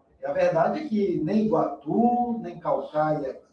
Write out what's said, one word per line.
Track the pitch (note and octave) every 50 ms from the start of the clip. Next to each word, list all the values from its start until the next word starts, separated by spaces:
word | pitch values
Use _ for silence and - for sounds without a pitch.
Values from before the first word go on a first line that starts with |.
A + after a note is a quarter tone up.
| _ _ _ _
e | C3+
a | -
verdade | F#3 F#3 F3+ F3 D#3+ E3 E3+ G#3 - -
é | - -
que | A3 G3+ G3 F3+ E3 D#3
nem | D#3 E3+ G#3 A3 A3
Iguatu, | A3 A#3+ - - - - - - D3+ F#3+ A3 A#3+ A#3+ A#3+ A#3+ A#3+ A#3+ A3+ -
nem | F3 F3 E3 -
Caucaia | - D#3 C#3 C3+ - - D3+ D3+ D#3 D#3 D3+ D3 C3+ B2+ A#2+ - - _